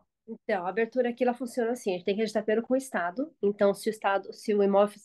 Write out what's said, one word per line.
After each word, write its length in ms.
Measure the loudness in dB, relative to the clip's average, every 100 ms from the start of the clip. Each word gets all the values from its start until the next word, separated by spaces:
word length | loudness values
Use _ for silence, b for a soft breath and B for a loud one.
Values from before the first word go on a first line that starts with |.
| _ _ -18
Então, 380 | -10 -4 -4 -2
a 40 |
abertura 400 | -2 -2 0 -2
aqui, 140 | 0
ela 120 | 0 0
funciona 360 | -4 -2 -2
assim: 200 | -2 -4
a 20 | -4
gente 80 | -2
tem 100 | -2
que 60 |
registrar 200 | -2 -2
primeiro 240 | 0 0 0
com 80 |
o 40 | -2
estado. 540 | -2 -4 -4 -4 -8 -2
Então, 320 | -2 2 2 2
se 140 | -2
o 20 |
estado, 420 | -2 0 0 -2
se 220 | -8 -2 2
o 80 |
imóvel, 360 | 4 6 4 0